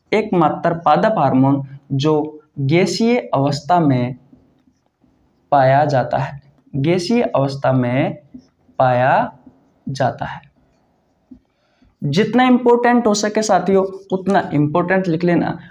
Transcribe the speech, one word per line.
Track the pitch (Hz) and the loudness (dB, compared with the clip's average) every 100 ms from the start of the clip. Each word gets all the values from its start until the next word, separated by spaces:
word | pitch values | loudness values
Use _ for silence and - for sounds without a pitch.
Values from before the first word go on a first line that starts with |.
| _ | _
एकमात्र | 202 - 180 151 - 170 165 151 | -2 0 2 0 0 -4 -2 0
पादप | 160 214 214 | 2 2 2
हार्मोन | 135 131 135 139 139 - - | 2 2 2 0 -4 -14 -6
जो | 139 147 151 151 - _ - | -2 0 0 -2 -10 _ -6
गैसीय | 135 165 185 - 226 240 - | 0 2 0 0 0 0 -2
अवस्था | 139 139 143 - 175 | -2 -2 -2 0 0
में | 151 123 120 131 _ - _ _ _ _ _ _ _ _ _ _ _ | 2 0 -2 -8 _ -20 _ _ _ _ _ _ _ _ _ _ _
पाया | 143 131 139 151 | 2 4 2 2
जाता | 135 120 - | -2 -2 -4
है, | 139 - - _ _ | -6 -10 -20 _ _
गैसीय | 139 143 180 175 233 - | -4 -2 -2 0 0 0
अवस्था | 139 139 135 139 | -2 -2 -2 -2
में | 131 123 127 175 - - - - _ _ - | 0 0 -2 -2 -6 -16 -20 -20 _ _ -2
पाया | 127 123 127 180 233 - - _ _ _ - | 0 2 2 0 -2 -8 -20 _ _ _ -10
जाता | 131 127 - - | -4 -4 -4 -10
है। | - - _ _ _ _ _ _ _ _ - _ _ _ _ _ _ | -12 -20 _ _ _ _ _ _ _ _ -20 _ _ _ _ _ _
जितना | 147 147 214 240 | -4 -2 0 2
important | 254 247 240 240 240 240 226 | 2 2 4 2 4 2 2
हो | |
सके | 208 214 214 | 0 -2 -2
साथियों | 214 185 180 190 190 - - | 0 0 2 2 0 -6 -8
उतना | 190 185 190 - | -6 0 0 0
important | 147 151 165 175 190 180 | 0 0 0 0 0 0
लिख | 160 | -2
लेना। | 175 170 - - - | 0 0 -2 -6 -12